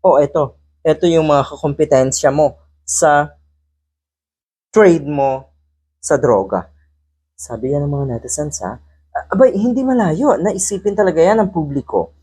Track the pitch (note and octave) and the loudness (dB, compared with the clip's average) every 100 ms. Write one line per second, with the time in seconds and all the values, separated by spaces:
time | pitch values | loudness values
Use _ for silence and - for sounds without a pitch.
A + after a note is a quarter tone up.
0 | F#3+ C#3+ C#3+ E3 C#3 _ _ _ D#3+ D3+ | 4 2 2 -2 -4 _ _ _ -2 0
1 | F3 E3 D#3 C#3+ C#3 D3 D3+ C#3+ D3+ C3 | 2 2 2 0 0 -6 -6 -2 0 2
2 | C3 C3 D3 C#3+ D3 - _ _ - - | 2 0 0 2 -2 -2 _ _ -8 0
3 | D#3+ D3 D3 _ _ _ _ _ _ _ | 2 2 0 _ _ _ _ _ _ _
4 | _ _ _ _ _ _ _ G#3+ G3+ E3 | _ _ _ _ _ _ _ 4 4 4
5 | C#3+ D3 C#3 C3+ - _ _ _ _ _ | 0 -2 -2 -2 -10 _ _ _ _ _
6 | - C#3+ A#2 G#2 F#2+ F#2+ - _ _ _ | -2 0 2 2 0 -6 -8 _ _ _
7 | _ _ _ _ - A#2 B2+ C#3+ C#3+ C#3+ | _ _ _ _ -14 -8 -4 -4 -4 -4
8 | C#3 A#2 B2 - D3+ - F#2 - _ _ | -6 -8 -8 -8 -8 -8 -10 -12 _ _
9 | _ D3 - G3 G#3 F#3+ A#3 B3 C4 B3+ | _ -12 -6 4 4 4 -2 0 0 0
10 | F#3+ D#3+ C#4+ G#3+ F#3+ F#3+ - G3 G#3 G3+ | 0 0 0 0 -2 -4 -6 -4 -4 0
11 | F#3+ D#3+ E3+ A3 F#3+ F3 D3+ C#3 - G2+ | 0 2 2 2 0 -2 -4 -6 -4 -4
12 | D#2+ _ | -4 _